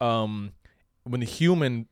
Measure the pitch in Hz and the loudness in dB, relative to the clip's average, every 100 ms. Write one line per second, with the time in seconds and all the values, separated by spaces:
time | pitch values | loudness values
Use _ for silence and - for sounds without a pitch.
0 | 120 113 107 107 104 - _ _ _ _ | 0 0 0 -4 -10 -14 _ _ _ _
1 | 127 123 117 - 170 175 135 117 113 | -6 -4 -4 2 4 4 2 -2 -8